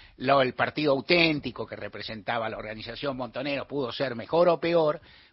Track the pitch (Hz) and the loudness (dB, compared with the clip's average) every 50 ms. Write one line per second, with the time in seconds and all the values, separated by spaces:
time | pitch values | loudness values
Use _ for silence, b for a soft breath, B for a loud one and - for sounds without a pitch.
0 | B B B - 131 131 139 139 131 127 - - 123 - - 151 151 147 135 135 | B B B -4 2 4 4 6 4 4 2 0 0 0 0 0 2 2 2 2
1 | - - 180 175 165 160 156 143 - 127 104 - 113 - 107 104 101 104 - 104 | 2 2 4 4 6 4 2 0 -4 -8 -8 -10 -10 -10 -10 -12 -12 -12 -10 -12
2 | 101 - 110 110 92 - 117 117 110 110 107 101 107 107 110 107 107 117 113 - | -12 -10 -12 -8 -6 -4 -4 -2 -2 -4 -6 -8 -8 -10 -10 -10 -12 -12 -10 -8
3 | 143 143 127 127 127 113 - 120 135 147 143 131 - - 135 143 131 117 113 - | -6 -6 -6 -6 -8 -8 -8 -6 -6 -4 -4 -6 -6 -6 -6 -4 -4 -4 -4 -4
4 | 139 131 120 117 104 - 160 165 175 180 165 156 - 170 170 170 156 151 151 160 | -4 -4 -4 -8 -6 0 2 4 6 6 4 4 2 2 2 4 4 2 0 -2
5 | b b b b b b | b b b b b b